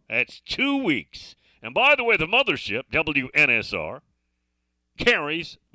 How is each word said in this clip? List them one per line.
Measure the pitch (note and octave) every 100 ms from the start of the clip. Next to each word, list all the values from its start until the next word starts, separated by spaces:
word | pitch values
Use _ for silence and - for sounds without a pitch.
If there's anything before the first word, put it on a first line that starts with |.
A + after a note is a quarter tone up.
| -
That's | A2+ B2 -
two | - - C4+ C#4
weeks. | A#3 B2+ - - - - _ _
And | A2+
by | D3 C4+ C#4+
the |
way, | A#3 G3+
the |
mothership, | D#3+ A#3 C4 D3 - G#2 -
W | C#3 D#3 C#3 C3
N | D3 C#3+
S | A#2 G2+
R, | F#2 D#2 B2+ - _ _ _ _ _ _ _ _ -
carries | - A3 D3 E3 D#3+ - _